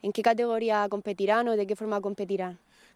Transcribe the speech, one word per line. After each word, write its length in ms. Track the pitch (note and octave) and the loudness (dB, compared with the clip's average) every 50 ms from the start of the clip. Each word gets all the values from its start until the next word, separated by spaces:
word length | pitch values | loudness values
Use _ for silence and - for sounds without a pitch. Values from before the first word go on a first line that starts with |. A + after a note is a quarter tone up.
| - | -4
¿en 100 | G3+ G#3 | -2 -2
qué 80 | - | 2
categoría 640 | G#3 A#3+ A3+ A3 A#3+ A#3+ A3+ A3+ A3+ A3+ G#3+ G#3 G#3 G3+ | 4 4 4 4 2 0 0 0 0 2 2 2 2 0
competirán 580 | G#3 G3+ G3+ G#3 G3+ F3 G3 F#3+ G#3 A3+ A#3+ A#3+ | -2 -4 -4 -6 -4 -2 2 2 4 4 4 2
o 80 | A3+ | 2
de 100 | G#3+ G3+ | 0 0
qué 100 | G3 G#3+ | -2 -4
forma 260 | - A3 G#3+ G#3+ G3+ G3 | -4 -2 -2 -2 -2 -2
competirán? 560 | G3+ G#3 - G3+ F3+ G3 F#3+ F#3 F3+ F3+ - _ _ _ - - - _ | -4 -4 -4 -4 -4 -2 -4 -4 -6 -10 -14 _ _ _ -20 -20 -20 _